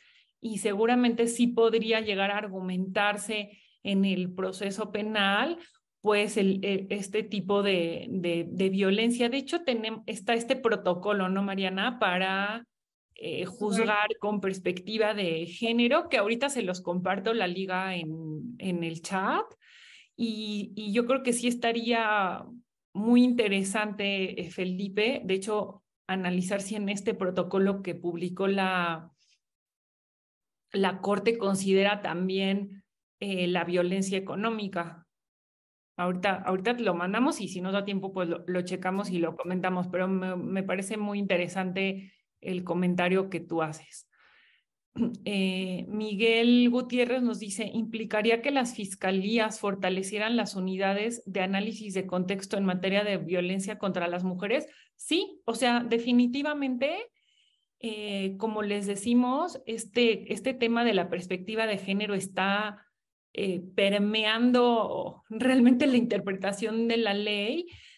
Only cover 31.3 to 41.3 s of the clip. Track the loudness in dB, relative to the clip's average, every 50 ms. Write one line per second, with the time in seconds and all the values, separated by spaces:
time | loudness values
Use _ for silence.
31.3 | 0 2 2 0 0 0 2 4 4 6 6 4 2 0 -2 -4 -4 -2 -2 0
32.3 | 0 0 0 0 0 0 -2 -6 -10 -16 -20 _ _ _ _ _ _ -10 -8 -4
33.3 | -2 0 0 2 2 0 0 0 0 2 2 2 2 0 0 0 -2 -4 -4 -4
34.3 | -4 -4 -2 -2 -2 -2 -4 -4 -4 -4 -6 -6 -8 -18 -20 _ _ _ _ _
35.3 | _ _ _ _ _ _ _ _ _ _ _ _ _ -4 -2 -2 0 0 2 0
36.3 | 0 0 0 0 0 0 2 0 0 2 2 0 0 0 0 0 0 2 2 2
37.3 | 0 -2 -4 -6 -6 -6 -4 -2 -2 -2 -2 -2 -4 -4 -4 -4 -4 -4 -2 -2
38.3 | -2 -4 -4 -2 -2 -2 -2 -2 -4 -4 -2 -2 -2 -2 -2 -2 -2 0 0 0
39.3 | -2 -4 -4 -4 -2 0 0 0 0 0 -2 -2 -2 -2 0 0 0 0 -2 -2
40.3 | -4 -4 -4 -4 -4 -4 -2 -2 -2 -4 -4 -4 -4 -4 -4 -4 -4 -2 0 0